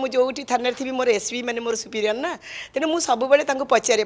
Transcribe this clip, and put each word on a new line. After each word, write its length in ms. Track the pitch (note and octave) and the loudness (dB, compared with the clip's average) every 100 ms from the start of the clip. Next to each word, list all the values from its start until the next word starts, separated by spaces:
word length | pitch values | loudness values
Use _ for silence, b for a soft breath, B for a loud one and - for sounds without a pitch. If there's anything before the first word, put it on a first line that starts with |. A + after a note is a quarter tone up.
ମୁଁ 60 | C4 | 0
ଯୋଉଠି 320 | B3+ B3+ C4 C4 | 2 2 0 -2
ଥାନାରେ 240 | B3 B3 | 0 0
ଥିବି, 180 | A#3+ C4 C4 | -4 -4 0
ମୋର 100 | B3+ | 2
ଏସ୍ପି 260 | G#3 - A#3+ A#3+ | 2 0 -4 -4
ମାନେ 140 | A#3 | -4
ମୋର 120 | A#3 A3 | -4 -4
ସୁପିରିୟର 380 | - A3 G#3+ A3+ | -4 -2 -2 0
ନା। 140 | E4 - B B B | -4 -6 B B B
ତେଣୁ 120 | C4+ D#4 | -2 0
ମୁଁ 100 | E4+ D#4 | 0 2
ସବୁବେଳେ 380 | A#3 C4 C#4+ D4 | 0 4 4 4
ତାଙ୍କୁ 140 | C4 C#4 | -2 2
ପଚାରେ, 320 | A3+ - A3 | 2 4 2